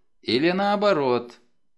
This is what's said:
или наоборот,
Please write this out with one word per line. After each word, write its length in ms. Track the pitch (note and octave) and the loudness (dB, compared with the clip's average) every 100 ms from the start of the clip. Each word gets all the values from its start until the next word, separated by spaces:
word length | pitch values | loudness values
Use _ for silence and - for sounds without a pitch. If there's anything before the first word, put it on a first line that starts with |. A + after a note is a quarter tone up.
| _ _ | _ _
или 300 | - A#2 E3+ | -4 0 0
наоборот, 840 | F3+ G3+ G3+ G#3 D#3 C3+ A#2+ A#2+ - _ _ _ | 0 -2 0 0 2 0 0 -4 -18 _ _ _